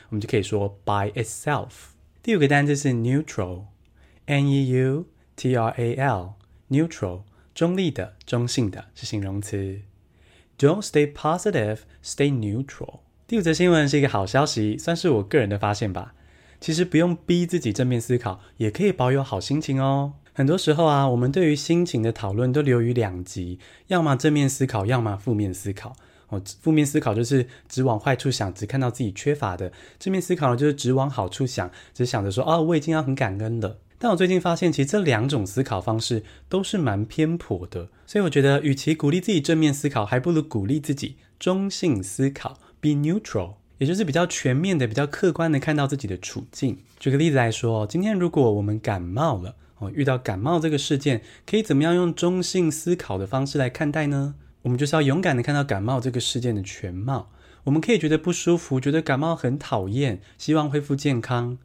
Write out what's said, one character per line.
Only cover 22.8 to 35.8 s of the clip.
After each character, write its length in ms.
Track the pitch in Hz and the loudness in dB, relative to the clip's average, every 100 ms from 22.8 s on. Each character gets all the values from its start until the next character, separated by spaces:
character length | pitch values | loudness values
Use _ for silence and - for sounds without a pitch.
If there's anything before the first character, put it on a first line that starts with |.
于 120 | 117 | 2
两 280 | 120 104 90 | 0 0 -4
极， 380 | 90 95 90 87 - - - | -10 -8 -8 -10 -14 -20 -2
要 140 | 180 | 2
么 140 | 156 131 | 4 4
正 160 | 156 | 4
面 160 | 151 139 | 4 2
思 180 | - 131 | 0 -2
考， 200 | 110 98 | 0 0
要 160 | 127 | 0
么 160 | 110 101 | 0 -4
负 160 | 131 | -2
面 200 | 104 101 | 0 -2
思 200 | 90 101 | -4 -8
考。 200 | 98 110 131 - _ - | -8 -12 -18 -20 _ -10
哦， 120 | 101 95 - | -10 -10 -4
负 100 | 165 | 2
面 140 | 156 143 | 2 2
思 140 | 156 | 0
考 140 | 127 | 0
就 100 | 107 | 0
是 240 | 117 135 123 - - | 2 2 0 -8 -10
只 160 | 127 | -2
往 160 | 131 107 | 0 0
坏 160 | 143 127 | 0 0
处 160 | 139 | 0
想， 220 | - 98 | -2 -4
只 120 | - 101 | -4 -4
看 140 | 135 | -2
到 100 | 123 | -2
自 140 | 113 | -2
己 80 | 107 | -6
缺 240 | - 143 147 | -2 -2 0
乏 220 | 104 90 | -2 -4
的。 140 | 92 - - - | -8 -10 -20 -10
正 120 | 190 | -2
面 100 | 190 | -2
思 140 | 180 175 | 0 0
考 140 | 135 | 2
呢， 40 | 123 | 2
就 100 | 147 | 2
是 80 | |
只 200 | 143 123 | 2 2
往 160 | 135 139 | 2 0
好 180 | 135 92 | -2 -4
处 180 | - 131 | -2 -4
想， 240 | - 90 - - | -2 -6 -8 -20
只 120 | - 123 | -4 -2
想 180 | 117 | 0
着 80 | 98 | -2
说 120 | 113 160 | -2 0
，“哦， 120 | 165 | 2
我 160 | 160 160 | 2 2
已 20 | |
经 140 | 160 | 2
要 100 | 156 | 0
很 100 | 135 | 0
感 240 | 135 110 98 | -2 -2 -2
恩 200 | 110 117 | -4 -4
了。” 180 | 101 - _ - | -4 -8 _ -4
但 80 | 240 | 0
我 40 | 175 | 2
最 120 | 185 | 4
近 120 | 185 | 2
发 160 | 175 170 | 2 2
现， 160 | 175 | 0
其 100 | 151 | 2
实 40 | 139 | 0
这 160 | 208 | 2
两 260 | 165 107 117 | 2 2 2
种 180 | 139 95 | 0 -2
思 160 | 123 | -2
考 200 | - 98 | -2 -2